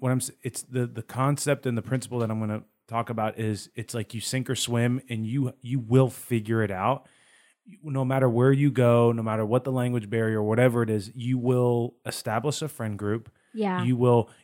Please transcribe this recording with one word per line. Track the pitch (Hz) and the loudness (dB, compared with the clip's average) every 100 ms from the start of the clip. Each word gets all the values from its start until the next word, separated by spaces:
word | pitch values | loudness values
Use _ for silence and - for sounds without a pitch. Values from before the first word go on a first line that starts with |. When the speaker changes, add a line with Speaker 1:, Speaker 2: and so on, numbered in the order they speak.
Speaker 1:
what | 127 | -2
I'm, | 127 | -2
s-, | - - | -4 -10
it's | 123 - | -12 -10
the, | - 127 120 | -8 -6 -6
the | 113 | -8
concept | - 123 135 143 - 139 131 | -10 -4 -2 0 0 -2 -2
and | 117 | -4
the | |
principle | - 131 - 123 | -2 -4 -4 -4
that | 113 | -2
I'm | 110 | -2
gonna | 107 107 - _ _ | -4 -6 -8 _ _
talk | 113 117 | -6 -4
about | 113 110 107 | -4 -4 -2
is | 110 101 - - | -4 -4 -8 -14
it's | 107 | -10
like | 120 104 | -8 -8
you | 113 | -8
sink | - 131 127 | -6 -4 -4
or | 123 | -4
swim, | - 117 120 127 - | -2 0 0 0 -4
and | 113 | -8
you, | 110 131 127 - | -4 -2 -4 -6
you | 113 135 | -6 -6
will | 110 127 131 | 2 4 4
figure | - - 120 107 113 | 0 -4 -4 0 0
it | 104 | 0
out. | 95 101 135 - _ _ _ _ _ - - | 0 0 -2 -6 _ _ _ _ _ -20 -16
No | 156 135 | -6 -2
matter | 127 135 131 | 0 2 2
where | 117 131 | 4 6
you | 139 143 | 6 4
go, | 123 120 120 117 | 4 6 6 4
no | 117 | 2
matter | 110 110 107 | -2 -2 0
what | 123 | 0
the | 135 | 0
language | 127 123 123 104 | -2 -2 -2 -2
barrier, | 113 110 110 | -2 0 0
whatever | 107 110 127 120 | 2 4 4 4
it | 113 | 2
is, | 107 98 | 0 -4
you | 127 120 127 | -6 -2 0
will | 120 127 123 120 117 - | 2 2 2 2 -2 -6
establish | - - - 110 139 143 | -12 -10 -6 -4 -2 -4
a | 156 | -6
friend | - 113 101 | -8 -8 -6
group. | 104 113 - - _ | -4 -4 -6 -20 _
Speaker 2:
Yeah. | 220 208 180 | -6 -4 -2
Speaker 1:
You | 120 123 | 0 2
will, | 123 120 113 - | 6 6 4 -6